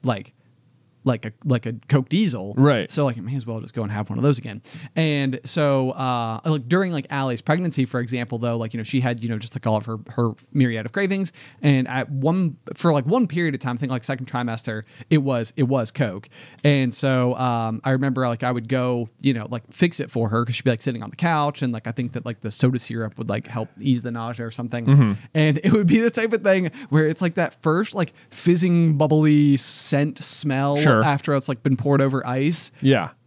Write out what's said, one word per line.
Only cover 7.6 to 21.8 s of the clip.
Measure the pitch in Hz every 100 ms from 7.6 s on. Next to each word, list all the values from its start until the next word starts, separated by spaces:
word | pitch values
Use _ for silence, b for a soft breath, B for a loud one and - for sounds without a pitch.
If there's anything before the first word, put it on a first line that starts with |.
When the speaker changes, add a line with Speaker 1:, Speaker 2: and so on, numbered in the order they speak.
| 180 147
Speaker 1:
for | 127 127
example, | 120 123 120 120
though, | 120 117
like, | 113
you | 113
know, |
she | 110 135
had, | 123 120
you | 113
know, | 110
just, | 113
like, | - 113
all | 110
of | 110
her, | 110 -
her | - 117 107 _
myriad | 147 127 113
of | 110
cravings. | - 196 196 185 - B B
And | 147 135 127
at | 131 127
one, | 139 139 180 175 135 -
for, | - 170
like, | 147 131
one | 226 214
period | 156 170
of | 135
time, | 127 120
I |
think, | 131
like, | 131
second | - 135 127
trimester, | 123 123 113 - 110 107 B B
it | 156
was, | 135 127 110 -
it |
was | 127 135 113
Coke. | - 127 92 - B B B
And | 147 143 131
so, | 113 135 131 123 123
um, | 127 117 113 110
I | 135
remember, | 131 139 127 127
like, | 117
I | 123
would | 123 113
go, | 131 127 123 113 _
you | 135
know, | 120 107
like, | 117 -
fix | - 175 -
it | -
for | - 113
her | 113
'cause | 120 120
she'd |
be, | -
like, | 117
sitting | - 117
on | 107
the | -
couch. | 170 160 147 147
And, | 131
like, | 117